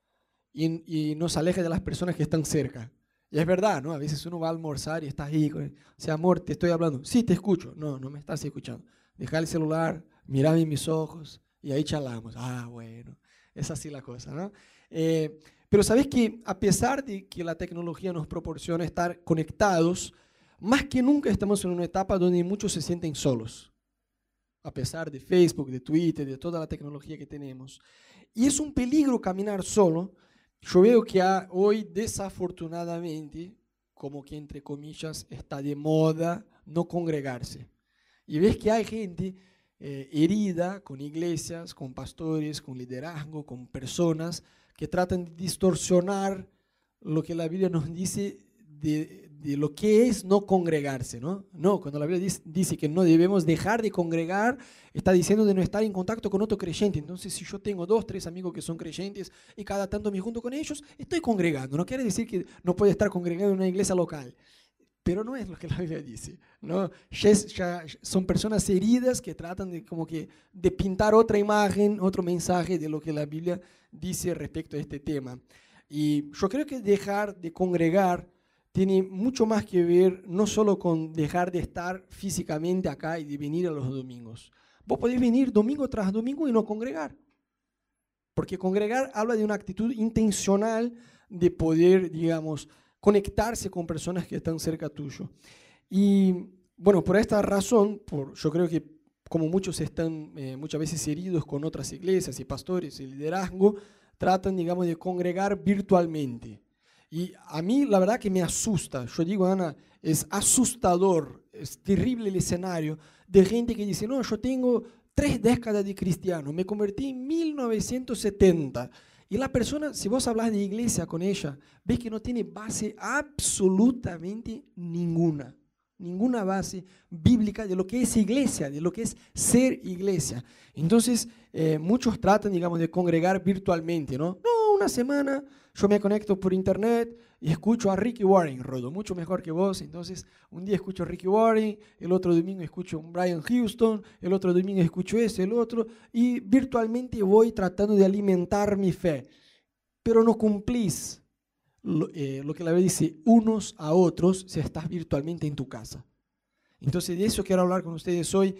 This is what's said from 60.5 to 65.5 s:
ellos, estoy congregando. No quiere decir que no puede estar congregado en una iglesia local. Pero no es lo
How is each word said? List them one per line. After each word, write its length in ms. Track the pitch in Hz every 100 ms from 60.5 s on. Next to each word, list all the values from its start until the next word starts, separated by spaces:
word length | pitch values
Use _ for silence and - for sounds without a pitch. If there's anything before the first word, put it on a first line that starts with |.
ellos, 300 | 277 311 294 - -
estoy 240 | - 339
congregando. 560 | 285 208 170 139 131 143
No 80 | 180
quiere 180 | 262
decir 220 | 240 190 226
que 180 | 185 - -
no 120 | 175 180
puede 180 | 202
estar 180 | 196 208
congregado 400 | 180 175 170 202
en 60 | 190
una 100 | 190
iglesia 260 | 180 196
local. 400 | 185 165 156 123 - _ _ _ _ _ _
Pero 180 | - 180
no 120 | 220 262
es 120 |
lo 80 | 185